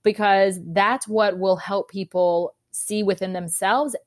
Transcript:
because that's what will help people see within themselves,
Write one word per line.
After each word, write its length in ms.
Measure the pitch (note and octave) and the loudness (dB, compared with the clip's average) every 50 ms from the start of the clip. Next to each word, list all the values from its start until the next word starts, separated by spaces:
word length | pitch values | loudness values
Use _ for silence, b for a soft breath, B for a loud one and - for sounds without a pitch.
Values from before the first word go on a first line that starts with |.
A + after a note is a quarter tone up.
| _ | _
because 560 | G#3+ G#3 - G#3 G3+ G3 G3 G3 G3 F#3+ F3+ E3+ E3+ | 0 0 2 2 4 4 6 4 2 2 -2 -8 -4
that's 400 | E3+ G3 G3 G#3+ B3 C4+ - G#3+ | 0 2 2 2 2 -2 -4 -4
what 320 | G#3+ A3 G#3+ G#3 F3+ F#3 | 0 2 2 2 0 0
will 160 | F#3 F#3+ F#3 | 0 0 0
help 340 | F3+ - - G3 G3+ - - | 0 -2 -4 -4 -4 -4 -4
people 640 | - G3 F#3+ - - F#3 F3+ F3+ E3+ E3+ F3 - - _ _ _ | -8 -8 -8 -4 -2 0 0 2 2 0 -2 -4 -8 _ _ _
see 320 | - - - - G#3 G#3+ | -12 -10 -8 -4 -4 -2
within 320 | G#3+ G3 F#3+ F#3+ F#3+ F#3 F#3 | 0 0 -2 -2 -4 -6 -6
themselves, 640 | F3+ F3 E3 - - G3 F#3+ G#3+ C4 D4 D4 A3+ - - | -8 -6 -6 -6 -2 0 0 2 0 0 -2 -4 -8 -6